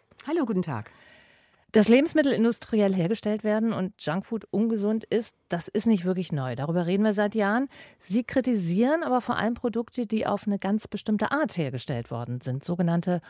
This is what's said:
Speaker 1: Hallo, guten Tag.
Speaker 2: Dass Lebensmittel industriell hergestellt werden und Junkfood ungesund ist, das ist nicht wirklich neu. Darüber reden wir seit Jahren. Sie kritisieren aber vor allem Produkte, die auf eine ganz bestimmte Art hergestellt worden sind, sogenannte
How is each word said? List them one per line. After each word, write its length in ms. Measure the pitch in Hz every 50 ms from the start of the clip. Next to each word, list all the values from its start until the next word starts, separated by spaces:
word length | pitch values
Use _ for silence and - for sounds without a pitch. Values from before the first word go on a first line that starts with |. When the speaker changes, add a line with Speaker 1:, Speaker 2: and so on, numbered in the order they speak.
| _ _ _ - -
Speaker 1:
Hallo, 180 | - 320 339 277
guten 180 | 214 214 180
Tag. 280 | 175 165 131 110 104 - - - - - - - - _ _ _ _ _ _ _ _ _
Speaker 2:
Dass 160 | - 214 208 214
Lebensmittel 420 | 233 262 294 339 - 311 294 277
industriell 640 | 240 - 226 233 233 - - - - 214 202 196 190
hergestellt 480 | 190 160 175 226 - - 214 214 214
werden 300 | - 214 214 220 220 226
und 220 | 202 120 185 180 - -
Junkfood 460 | - 151 156 190 185 - 233 214 - -
ungesund 500 | - 202 226 226 226 208 196 208 220 226
ist, 320 | - - - 220 233 - - _ _ -
das 180 | 175 170 -
ist 220 | - - 220 - 226
nicht 160 | 220 185 170
wirklich 260 | 185 185 180 180 -
neu. 240 | 170 143 131 127 120
Darüber 320 | 110 135 151 165 180 170
reden 160 | 170 190 196
wir 120 | 214 220 202
seit 200 | 202 208 208 208
Jahren. 340 | 220 202 196 214 247 277 269 - - - - - _
Sie 240 | - - 185 240
kritisieren 800 | 240 - - 269 - 254 240 208 175 165 175 196 233 262 302 339
aber 180 | 330 254 254 247
vor 160 | - - -
allem 180 | - 190 220 240
Produkte, 520 | - - 240 208 233 240 - - - 240
die 180 | 208 226 214 -
auf 220 | - 202 202 -
eine 140 | 214 202 196
ganz 260 | - 190 208 214 -
bestimmte 460 | - - 202 - - 214 202 214 -
Art 240 | - 285 311 220 - 175
hergestellt 540 | 156 131 127 123 - - 139 117 117 -
worden 280 | 127 117 120 120 123 123
sind, 220 | - 131 127 139
sogenannte 580 | - - 175 170 180 165 170 170 165 185 180 170 - -